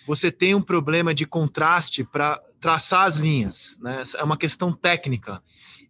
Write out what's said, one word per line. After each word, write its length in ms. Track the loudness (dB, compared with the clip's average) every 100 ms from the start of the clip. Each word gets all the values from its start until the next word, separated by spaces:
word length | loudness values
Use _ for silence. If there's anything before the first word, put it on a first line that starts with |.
| -6
você 240 | -2 0
tem 240 | 2 2 2
um 60 |
problema 520 | 2 0 2 0 2
de 140 | -2 -2
contraste 760 | -2 -2 0 2 2 0 -6
pra 380 | -4 -2 -2 -2 -8 _
traçar 460 | 0 0 2 4 4
as 120 | 2
linhas, 600 | 0 2 0 -4 -16 -12
né? 220 | -10 -8 -8 -4
É 80 |
uma 140 | -2 -2
questão 340 | -2 -2 -4
técnica. 720 | 0 0 0 -2 -6 -6 -14 _ _ -20 -20